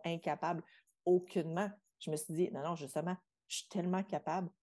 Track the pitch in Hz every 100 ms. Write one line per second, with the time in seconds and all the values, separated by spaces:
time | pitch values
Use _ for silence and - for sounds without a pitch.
0 | 170 170 165 147 165 170 - - _ _
1 | - 180 180 190 160 165 202 202 _ _
2 | - 151 - 160 180 135 151 165 139 151
3 | 170 185 _ _ - - - 196 180 185
4 | 196 156 - 175 175 -